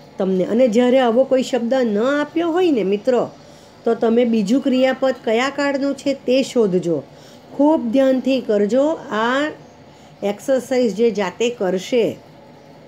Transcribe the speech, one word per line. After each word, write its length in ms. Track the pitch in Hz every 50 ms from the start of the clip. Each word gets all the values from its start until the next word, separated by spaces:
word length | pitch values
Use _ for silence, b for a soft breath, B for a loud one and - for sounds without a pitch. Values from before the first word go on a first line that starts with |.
| - - - -
તમને, 260 | 202 185 190 185 185
અને 240 | - - 233 262 247
જ્યારે 320 | 202 233 247 247 247 269
આવો 240 | 254 233 220 247 262
કોઈ 200 | - 262 262 247
શબ્દ 300 | - - 247 233 233 262
ન 260 | 269 254 226 208 202
આપ્યો 520 | 226 262 285 294 294 294 - 320 339 339
હોય 200 | 311 349 381 349
ને 120 | 294 226 185
મિત્રો, 460 | 185 202 208 208 262 247 226 170 123 - B B B B B B B B - -
તો 100 | 233 226
તમે 300 | - 233 226 226 233 247
બીજું 360 | 233 226 226 202 185 240 277
ક્રિયાપદ 540 | - 277 247 254 254 262 262 254 269 262 262 262 -
કયા 260 | 247 220 233 254 277
કાળનું 460 | 277 277 285 285 277 277 277 277 277
છે 180 | 277 - 285 269
તે 300 | - - - 247 262 240
શોધજો. 600 | - - 247 226 202 175 185 151 170 165 143 - B B B B B B B - - - -
ખૂબ 340 | 277 294 311 311 240 233
ધ્યાનથી 500 | 214 269 269 262 262 262 254 262 269 254
કરજો. 580 | - - 214 208 208 202 220 262 277 302 330 - - 269
આ 400 | 208 214 220 233 254 269 294 302 - - - - - - - B B B B B B - -
exercise 720 | 202 208 208 - - 269 254 - - 262 247 254 226 185
જે 160 | 196 233 233
જાતે 380 | 202 202 202 180 175 - 226 240
કરશે 680 | 240 - 208 180 180 190 185 - - 240 214 160 117 - - - - - - - - - - - - - -